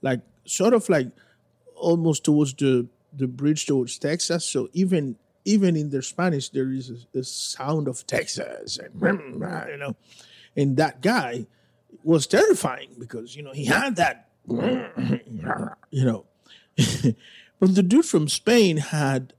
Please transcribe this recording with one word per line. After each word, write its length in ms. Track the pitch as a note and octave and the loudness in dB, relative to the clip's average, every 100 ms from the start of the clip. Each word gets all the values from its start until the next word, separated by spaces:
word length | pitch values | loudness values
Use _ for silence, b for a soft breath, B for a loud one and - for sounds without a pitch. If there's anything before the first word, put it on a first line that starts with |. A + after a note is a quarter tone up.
like, 180 | - B2+ - _ | -2 -2 -6 _
sort 300 | - - F#3+ | -8 0 4
of, 140 | A#3 - | 4 4
like, 180 | E3 B2 - b b _ _ _ | 2 2 -8 b b _ _ _
almost 500 | - - E3+ E3 D3 | -4 0 2 2 2
towards 280 | - D3 C#3+ | 4 4 2
the, 320 | C3 C#3 B2+ B2 _ _ | 2 2 2 0 _ _
the 140 | C#3+ C3 | -6 -6
bridge 380 | B2+ C#3+ D#3 | -2 0 0
towards 340 | - C#3 A#2+ - | 0 0 -2 -6
Texas. 460 | D3 E3 - E3+ | -4 -4 -2 -2
So 240 | - C3+ A2+ | -2 -4 -4
even, 420 | E3 F#3+ F3+ C#3 A2+ _ _ - | -2 0 0 -2 -8 _ _ 0
even 280 | G#3 F#3+ | 2 4
in 140 | E3 D3 | 2 -2
their 140 | C#3 | -4
Spanish, 480 | C3 - F3+ D3 C3 | -6 -2 0 0 -4
there 200 | C3+ C3 | -4 -4
is 200 | C3 B2+ | -4 -8
a, 280 | A#2+ - C3 | -14 -10 -8
a 60 | |
sound 640 | C3 - - - C3+ D#3 C#3 | -8 -10 -10 -8 -4 -2 -2
of 180 | A#2+ - | -8 -6
Texas, 720 | - - - - A#1+ G#1 - | -4 -4 -8 -10 -12 -12 -12
and, 140 | - - | -12 -2
<laughs> 20 | |
you 760 | F#3+ G3 C#3+ - - - - C#3+ | 0 0 -6 -10 -8 -8 -10 -10
know, 180 | C#3+ - b b b b b | -10 -12 b b b b b
and 220 | - C#3 C3 | -2 0 2
that 240 | D#3 - | 0 0
guy 460 | F#3 A#3 C3 A#2+ G#3+ _ _ _ _ - | 0 0 -2 -8 -12 _ _ _ _ -10
was 240 | D3+ E3 C#3 | 2 2 4
terrifying 640 | - G#4+ - C#3 B2+ C#3 - | 4 6 4 0 -6 -14 -18
because, 360 | A#2+ A#2 A#2 | -14 -12 -14
you 80 | C#3+ | -16
know, 100 | C#3+ | -14
he 120 | C#3+ | -6
had 320 | C#3 F3 C4+ F#3 | 0 0 0 2
that, 320 | D#3+ B2 _ _ | 2 0 _ _
<laughs> 100 | - | -6
you 1600 | A#3 G3+ B3+ A#3+ - A#2+ A#3+ - A#2+ - - G#2+ - _ C#3 | -2 0 -2 -4 -4 -2 -2 -4 -12 -6 -6 -8 -12 _ 0
know, 220 | C3 A2 - _ b b b - | 0 0 -8 _ b b b 0
<laughs> 0 | A2+ - C3 A2+ B B B _ | 0 2 -2 -2 B B B _
but 160 | F#3 | 2
the 80 | F#3+ | 4
dude 220 | F3+ B3 | 4 4
from 240 | E4+ F3 D3+ | 4 2 0
Spain 480 | - - A#3+ G3 D#3 | -2 2 4 6 2
had 560 | C#3+ D#3 C#3+ C3 C3 | -2 -2 0 0 -4